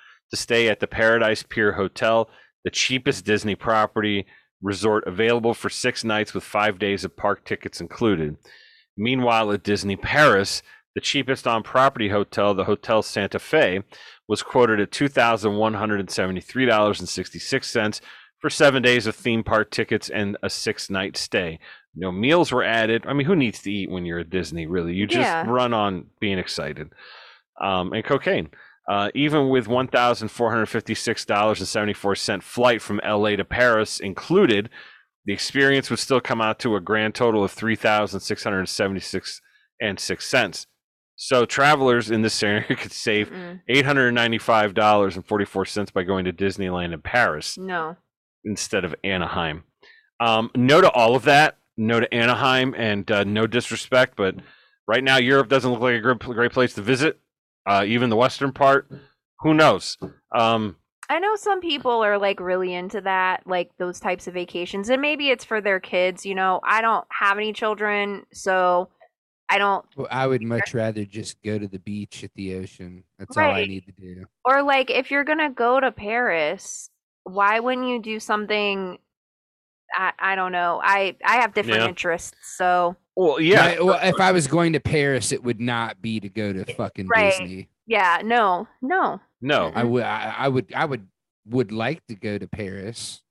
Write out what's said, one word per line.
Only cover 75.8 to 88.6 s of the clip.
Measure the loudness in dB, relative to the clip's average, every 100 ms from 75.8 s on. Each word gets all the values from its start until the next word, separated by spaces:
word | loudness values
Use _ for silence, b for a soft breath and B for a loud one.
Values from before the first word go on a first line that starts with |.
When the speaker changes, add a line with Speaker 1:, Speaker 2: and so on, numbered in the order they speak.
Speaker 2:
to | 0
Paris, | -4 -6 -2 0 0 -2 -4 -12 -16 -18 _ _ _
why | -8 0 2 2
wouldn't | 0 -2 -2
you | -4
do | -6 -10
something | -4 -4 -2 -2 0 -2 -6 -12 _ _ _ _ _ _ _ _ -8 -2
I, | -2 -2
I | -2
don't | -2 -2
know. | 0 -2 0
I, | 0 2 0 -2
I | 0 2
have | 2
different | 0 0 2
Speaker 1:
Yeah. | 2
Speaker 2:
interests, | 0 -2 -2 -6 -18 -18 -2
so. | 2 4 2 -4 _ 2
Speaker 1:
Well, | 2 4
yeah. | 4 6
Speaker 3:
Right, | 6 4
well, | 2 4
if | 2 4
I | 4
was | 4 2
going | 2 2
to | 0
Paris, | 0 0 2 0 -2
it | -4
would | -4 -2
not | -2 -2 -4 -6
be | -6 -6
to | -6
go | -6 -4
to | -4 -8
fucking | -8 -8 -6 0
Speaker 2:
Right. | 2 2
Speaker 3:
Disney. | 0 -4 -12 -16 _ -4
Speaker 2:
Yeah, | 0 2 2
no, | 2 2 2 0